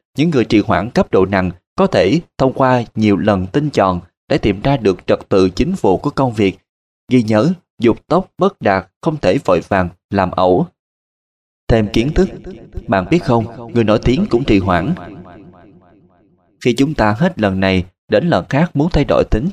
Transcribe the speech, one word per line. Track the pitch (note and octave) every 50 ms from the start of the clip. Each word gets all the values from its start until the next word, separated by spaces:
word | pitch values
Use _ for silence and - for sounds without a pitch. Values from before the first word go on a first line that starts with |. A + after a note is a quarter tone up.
| _ _ -
những | - D3 F3
người | D#3 B2+ A2
trì | - B2+ G#2 G2
hoãn | - F#2+ E2+ G2 A#2
cấp | - F#3 G3 -
độ | - G2+ F#2+
nặng | F#2 G2+ F#2+ F#2 F2+ F2+ - _ _ -
có | - F#3+
thể | F#3 - G#2 E2+ F#2 B2 E3+ E3+ _ _ -
thông | C#3 C3+ A2+
qua | - C#3 B2+ B2+ B2 A#2 - -
nhiều | A2 G#2+ G#2+ G2+
lần | F2 D2+ G#2+ G#2 F#2+ F2+
tinh | F#2+ - D3 D3+ D3
chọn | - C3+ G2+ F#2+ F#2 F2 - - _ _ _ -
để | - D#3
tìm | - A#2 G2 G2 A2
ra | C3+ C#3
được | C3+ A2 G2+ F#2 - -
trật | - G#2+ - - -
tự | - G2 F#2 F#2+
chính | F#2 - C3 D#3 G3 F#3
vụ | - G#2 F#2
của | E2+ - C#3+
công | - - C#3 B2+ A2+
việc. | G#2+ G#2 F#2+ F2+ - _ _ _ _ _ _ _ _ _ -
Ghi | A#2+ B2+ A2+
nhớ, | G#2+ A2 G#2+ A2 D#3+ F#3 E3+ _ _ _ -
dục | A2 A#2+ G#2 - _
tốc | - D3 F3 - - _ -
bất | B3 - - -
đạt, | - G#2+ F#2+ F#2+ F2 _ _ _
không | - E3 D#3
thể | D3 - F#2+ F#2+ C#3 -
vội | - F#2 E2+ E2 -
vàng, | G#2 F#2+ F2+ F2 - _ _ -
làm | G#2 G2 F#2+ F2+
ẩu. | - - F#2 F#2 F#2 - F3 E3+ _ _ _ _ _ _ _ _ _ _ _ _ _ _ _ _ _ _ _ -
Thêm | B2 A2+ G#2+ G#2 -
kiến | A2+ A#2 D3 D#3
thức, | - F#3 F#3+ - - - - - - - - - - - -
bạn | - F#2+ F2+ F2
biết | E3 F3 E3+
không, | - B2 A#2 A2 G#2+ - - A#2 A#2 A#2
người | A#2 A2+
nổi | G#2 G#2+ - -
tiếng | B2 B2 D3 G3+ G#3+
cũng | - A#2+ -
trì | - A2+ G2
hoãn. | F#2 G2 F2+ E2+ F2 A#2+ F3+ - F2 - - - - - - - - E3 F2+ F2+ E3+ - F#2+ F2+ F2+ _ _ _ _ _ _ _ _ _ _ _ _ _ _ - -
Khi | B2+ A#2+
chúng | - C#3 D3+ D3+
ta | - A2 G#2+ G#2 A2
hết | D#3+ F#3+ F3+ -
lần | G#2+ G2+ F#2+ F#2+
này | F#2+ F#2+ F#2+ F#2 F2+ - _ _ _ -
đến | G#2+ G#2 D3+ F3
lần | C#3+ F#2+ E2 -
khác | - F3 F3 E3+ -
muốn | C#3 C#3+ F#3 -
thay | D#3 C#3 G#2+
đổi | E2+ B1 - -
tính | - A2 B2 F#3+